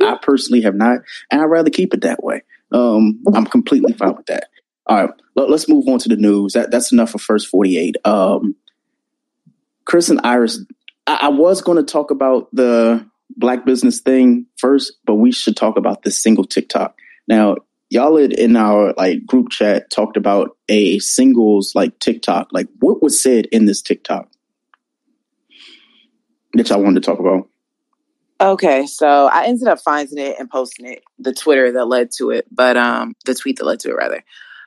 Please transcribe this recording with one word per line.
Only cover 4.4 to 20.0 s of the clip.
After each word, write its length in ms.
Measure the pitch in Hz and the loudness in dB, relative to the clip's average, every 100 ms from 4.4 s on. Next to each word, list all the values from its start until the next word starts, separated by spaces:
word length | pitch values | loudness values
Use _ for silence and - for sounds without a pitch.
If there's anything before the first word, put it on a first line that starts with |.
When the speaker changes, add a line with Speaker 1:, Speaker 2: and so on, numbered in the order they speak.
| - _ _ _ - | -10 _ _ _ -2
Speaker 1:
All 100 | 107 | 0
right, 100 | 90 - _ | 0 -6 _
let, 160 | - 135 | -2 0
let's 180 | 151 156 | 0 2
move 180 | 151 131 | 2 2
on 100 | 127 | -2
to 80 | 120 | 0
the 80 | 107 | 0
news. 360 | 107 101 101 | 2 2 0
That, 180 | 117 - | -2 -2
that's 220 | 120 120 | -2 2
enough 180 | 120 113 | 2 0
for 80 | 107 | -4
First 300 | - 107 - | -2 -2 0
forty-eight. 480 | 92 98 87 87 - | 0 0 0 -2 -2
Um, 500 | - 208 95 208 - - _ _ _ _ _ _ _ _ _ _ _ _ | -2 0 0 0 -4 -8 _ _ _ _ _ _ _ _ _ _ _ _
Chris 240 | - 175 170 | -2 0 2
and 100 | 156 | 0
Iris, 420 | 120 123 113 - - - _ _ - | 0 0 0 -4 -14 -20 _ _ -6
I, 120 | 151 | -2
I 60 | 143 | 0
was 320 | 139 170 185 | 2 2 2
gonna 220 | - 170 | 0 0
talk 280 | 143 156 143 | 0 -4 -4
about 380 | 135 135 127 - | -2 0 0 -2
the 520 | 123 123 117 113 117 - _ _ - | -2 2 2 2 0 -4 _ _ -4
black 280 | 120 123 | -2 -2
business 360 | 127 127 131 113 | 0 0 0 0
thing 460 | - 131 127 120 120 - | 0 4 4 2 -2 -4
first, 340 | 123 139 131 - | 0 0 -2 -10
but 100 | - | -2
we 180 | 107 123 | 2 2
should 240 | 123 - 107 | 2 -4 -2
talk 200 | 107 110 | -2 -2
about 260 | 95 101 | -2 -4
this 200 | - - | -6 -2
single 220 | 113 107 | 0 2
TikTok. 520 | - - - - - _ _ _ - | 0 -4 -4 -4 -6 _ _ _ -2
Now, 280 | 110 107 - _ _ - | 0 2 -2 _ _ -6
y'all 280 | 117 139 156 | 0 2 4
had 160 | 135 | 2
in 240 | - 113 117 | 2 2 4
our, 380 | 107 104 101 - | 4 2 2 0
like, 280 | 92 87 - | -2 -2 0
group 240 | 127 120 | 0 0
chat 400 | - 107 101 - | -2 0 0 -2
talked 260 | - | -4